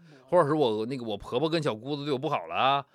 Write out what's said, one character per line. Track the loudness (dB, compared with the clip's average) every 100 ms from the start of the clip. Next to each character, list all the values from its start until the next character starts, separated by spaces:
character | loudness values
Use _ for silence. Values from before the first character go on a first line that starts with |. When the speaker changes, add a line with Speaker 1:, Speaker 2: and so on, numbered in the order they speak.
| -14
Speaker 1:
嗯。 | -20 0
Speaker 2:
或 | 4
者 | 4
是 |
我 | 4 2 2
那 | -2
个 | -6
我 | -6 -6
婆 | -2 0
婆 | 0
跟 | 0
小 | 0
姑 | -4 -6 -6
子 |
对 | -2
我 | -2
不 | -2
好 | -4 -4
了 |
啊， | 0 2 2 -2